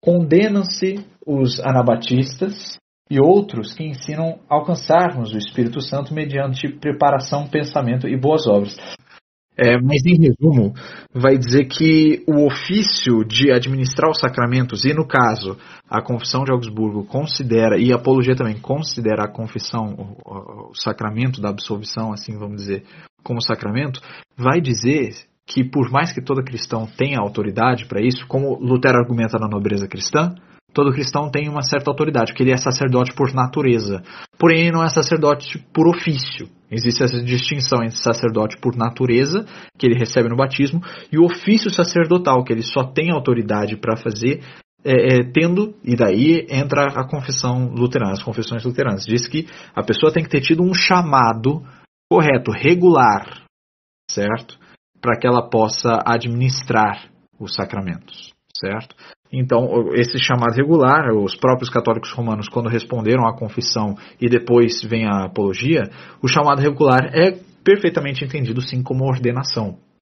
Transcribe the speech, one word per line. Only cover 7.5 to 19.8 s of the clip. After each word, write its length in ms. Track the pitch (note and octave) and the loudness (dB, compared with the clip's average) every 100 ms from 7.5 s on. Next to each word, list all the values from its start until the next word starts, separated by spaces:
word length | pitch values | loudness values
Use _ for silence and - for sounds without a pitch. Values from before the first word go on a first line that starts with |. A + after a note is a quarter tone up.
| D3+ D3 D3 B2 B2 B2+ | -4 -2 -2 -2 -2 -2
e 100 | C3 | 0
boas 300 | C3+ D#3 C#3 | 2 2 4
obras." 300 | G#2 G2+ - - - _ - _ _ _ - | 2 0 -8 -18 -20 _ -20 _ _ _ 0
É, 220 | A#2+ B2 | 4 4
mas 240 | B2+ D3 | 2 2
em 160 | C#3 F3 | 4 6
resumo, 540 | D#3 A#2+ D3+ C#3 G2+ - - - - | 6 4 4 4 2 -2 -16 -20 -12
vai 240 | B2+ C3 C3+ | 0 4 4
dizer 260 | A#2+ B2+ | 4 2
que 580 | C3 - D#3+ D#3 D#3 D3+ - | 2 0 4 6 4 2 2
o 160 | D3+ | 2
ofício 800 | D3 B2+ - G3 G3 - C3 A#2 | 2 0 -2 -2 0 -2 0 0
de 260 | A2+ A2 C#3 | 2 2 4
administrar 600 | B2 B2+ C3+ B2+ - D#3 | 4 2 -2 -2 0 0
os 100 | D#3 | 0
sacramentos, 640 | C3 C3 A#2+ B2+ B2 G#2 | -2 0 0 0 -2 -2
e 80 | C3 | 0
no 160 | D3+ D#3 | 0 0
caso, 480 | C#3 A#2+ A2 F#2+ F#2 - - _ | 2 2 2 -6 -10 -14 -20 _
a 140 | A2 | -6
Confissão 420 | - A#2 - C3 | -4 -6 -4 -4
de 80 | C3+ | 0
Augsburgo 520 | B2+ A2+ G#2+ A2 G#2 | 0 -2 -4 -2 -2
considera, 760 | G2+ C3 D#3 - C3 A2+ A2 G2+ | -6 -6 -6 -6 0 2 4 4
e 120 | B2 | 2
a 60 | B2 | 2
Apologia 400 | C3 C3 B2 B2+ | 2 2 2 0
também 240 | A#2+ G#2+ | 0 -4
considera 640 | - C#3 D#3+ - A2 G#2+ | -6 -6 -6 -4 -2 -2
a 80 | G#2 | -4
confissão, 640 | - A2+ G#2 - A#2+ | -6 -10 -10 -8 -8